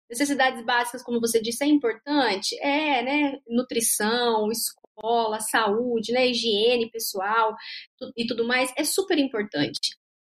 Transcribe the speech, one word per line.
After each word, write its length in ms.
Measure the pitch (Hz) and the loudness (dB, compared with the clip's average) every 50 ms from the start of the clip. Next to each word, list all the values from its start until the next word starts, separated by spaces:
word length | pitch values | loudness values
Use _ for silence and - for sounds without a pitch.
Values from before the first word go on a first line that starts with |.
| _ - | _ -10
necessidades 560 | 240 233 285 277 285 240 262 262 240 233 233 | -2 -2 0 0 2 2 2 2 2 -2 -2
básicas, 380 | 240 247 240 240 240 - 247 - | 0 0 0 0 -2 -6 -10 -6
como 180 | - 240 233 | -2 -2 0
você 200 | 226 233 233 226 214 | 0 2 2 2 0
disse, 220 | 233 233 - 285 | 0 -4 0 2
é 20 | |
importante? 880 | 294 302 285 277 226 214 - - 285 294 294 262 220 196 202 - - - - | 4 4 4 4 2 -2 -2 -4 -2 0 2 2 2 0 -2 -4 -6 -6 -2
É, 420 | - 285 277 302 311 302 285 240 233 | -2 0 0 0 0 0 0 0 0
né? 360 | 262 285 294 294 277 269 - _ 233 | 0 0 0 0 0 -2 -4 _ -2
Nutrição, 1000 | 233 240 254 - 277 233 226 - - - 208 214 226 247 240 233 226 220 214 208 | -2 -2 0 0 -2 0 0 0 0 0 0 0 2 2 2 2 2 2 2 0
escola, 880 | 233 233 - - - _ _ - _ - 214 226 233 233 226 220 214 220 | -2 -2 -4 -6 -8 _ _ -20 _ -8 -2 0 2 2 2 0 -2 -4
saúde, 720 | 220 - - 240 220 202 202 226 247 247 240 226 214 226 233 | -4 0 2 2 2 4 2 0 0 0 -2 -2 -2 0 2
né? 160 | 254 254 254 | 2 2 2
Higiene 600 | 240 233 233 233 208 202 220 240 247 240 226 226 | 2 0 0 0 2 4 4 4 4 2 0 -2
pessoal 640 | - 226 - - - 190 185 202 220 226 226 220 214 - - - - - - _ _ - | -6 -8 -8 -6 -4 -4 -2 0 2 2 2 0 0 -4 -12 -16 -16 -16 -16 _ _ -16
tu-, 140 | 262 - - | -14 -12 -6
e 100 | 233 233 | -6 -4
tudo 200 | 226 247 220 233 | -4 -2 -2 0
mais, 260 | 233 247 254 262 277 - | 0 2 0 0 0 -2
é 80 | - 311 | -4 -2
super 340 | 294 - - 381 - 349 302 | -2 0 -2 0 2 2 2
importante. 760 | 269 254 - 214 208 208 - - 285 - - - - - - _ _ _ _ _ _ _ _ | 2 2 0 -4 -4 -2 -2 -2 -2 -2 -2 -4 -6 -6 -6 _ _ _ _ _ _ _ _